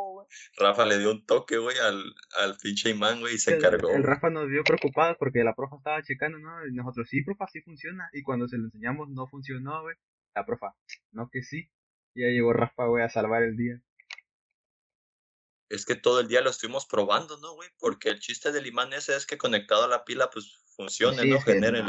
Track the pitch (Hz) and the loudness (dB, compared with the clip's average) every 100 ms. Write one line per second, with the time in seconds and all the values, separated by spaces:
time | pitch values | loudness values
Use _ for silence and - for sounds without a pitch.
0 | 196 190 202 - - - 98 101 107 101 | -4 -10 -18 -20 -12 2 4 6 4 4
1 | 104 110 - 123 - 113 117 127 113 101 | 2 0 2 0 2 -2 -2 0 0 0
2 | - - - 87 98 98 104 104 117 104 | -6 -14 -8 -2 0 -2 -6 -2 0 2
3 | 104 120 117 113 - 101 - 107 82 110 | 0 0 -2 0 2 4 6 4 4 2
4 | 131 143 165 160 143 143 156 165 147 135 | 2 2 0 0 -2 0 2 2 2 2
5 | 165 170 135 123 113 113 135 143 151 151 | 2 2 0 2 2 0 -6 -8 -6 -4
6 | 147 139 156 156 156 170 151 123 123 120 | -6 -6 -6 -6 -14 -14 -10 -8 -6 -6
7 | 117 135 139 202 190 160 170 151 156 185 | -4 -2 -2 -6 -10 -12 -18 -16 -12 -12
8 | 170 143 139 123 247 120 113 214 117 147 | -12 -10 -4 -4 -4 -6 -8 -8 -6 -6
9 | 147 131 131 143 135 127 135 156 160 160 | -8 -10 -12 -12 -12 -10 -10 -10 -10 -14
10 | _ _ _ 104 98 - 98 - - - | _ _ _ -8 -6 -6 -8 -14 -20 -20
11 | _ 107 120 131 131 156 - _ _ _ | _ -12 -10 -10 -10 -12 -14 _ _ _
12 | _ 120 123 123 117 117 117 - 120 120 | _ -4 0 2 4 4 2 0 0 2
13 | 117 117 107 117 113 110 120 123 _ _ | 0 0 0 2 0 0 -4 -6 _ _
14 | - - _ _ _ _ _ _ _ _ | -20 -20 _ _ _ _ _ _ _ _
15 | _ _ _ _ _ _ - 101 - 120 | _ _ _ _ _ _ -14 -8 -4 0
16 | 127 123 113 120 131 120 113 135 - 113 | 4 4 4 4 2 0 -4 -6 -2 0
17 | 101 104 160 147 151 156 175 _ - - | 2 2 0 -12 -16 -18 -20 _ -4 -2
18 | 110 104 - 120 147 147 131 120 127 139 | -2 -4 -6 -6 -4 -4 -4 -4 -4 -4
19 | 147 139 - - 127 107 101 107 123 120 | -4 -4 -4 -6 0 0 2 4 4 2
20 | - 123 127 110 101 - _ - 95 - | -2 -2 -2 -2 -14 -18 _ -14 -8 0
21 | 117 131 131 135 127 98 110 120 | 2 4 4 4 4 4 4 2